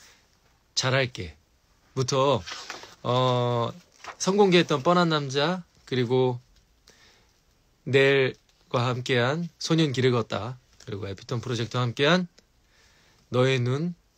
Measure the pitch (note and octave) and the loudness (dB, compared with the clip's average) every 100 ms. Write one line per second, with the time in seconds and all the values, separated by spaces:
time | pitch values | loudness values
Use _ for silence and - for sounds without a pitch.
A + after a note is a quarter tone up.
0 | - _ _ _ _ _ _ - B2+ C3 | -20 _ _ _ _ _ _ -4 0 0
1 | B2+ A#2+ E2+ - _ _ _ _ _ C3 | -2 -6 -12 -14 _ _ _ _ _ -6
2 | B2+ C#3 C#3 B2 F2 - - - - - | -2 2 2 0 -4 -14 -14 -18 -18 -10
3 | A#2+ B2 B2+ B2 B2 A#2+ A#2 F3 _ _ | -4 0 2 0 0 -2 -4 -8 _ _
4 | - - - G3+ G3+ F3 D#3+ D3 D3+ F3+ | -20 -6 -2 4 6 6 4 0 2 2
5 | E3+ D#3 C#3+ C#3 D3+ F#3 - _ - B2+ | 2 0 -2 -2 -2 -2 -8 _ -6 -2
6 | A#2 B2+ B2+ B2 - _ _ _ _ _ | 0 2 0 -2 -10 _ _ _ _ _
7 | _ _ _ _ _ _ _ _ - C3+ | _ _ _ _ _ _ _ _ 0 4
8 | C#3 C#3 C3 - _ _ _ B2+ A#2+ B2 | 6 4 2 -2 _ _ _ -2 0 -2
9 | B2+ B2 A#2+ D#3+ E3+ - - E3 D#3 B2+ | 0 0 2 0 -4 -8 -2 2 2 2
10 | C3 A#2+ - G#2 G#2+ B2+ _ _ - G2+ | 2 2 -2 -6 -8 -12 _ _ -14 -10
11 | G2 F#2+ - B2 B2+ A#2 A2+ B2+ B2 A#2 | -10 -12 -8 -8 -6 -6 -4 -4 -4 0
12 | C#3+ F3+ F3+ - _ _ _ _ _ _ | 2 2 0 -10 _ _ _ _ _ _
13 | _ _ _ B2 C3 C3 B2 C3+ F3 F3 | _ _ _ 0 2 2 -2 -2 -4 -8
14 | _ | _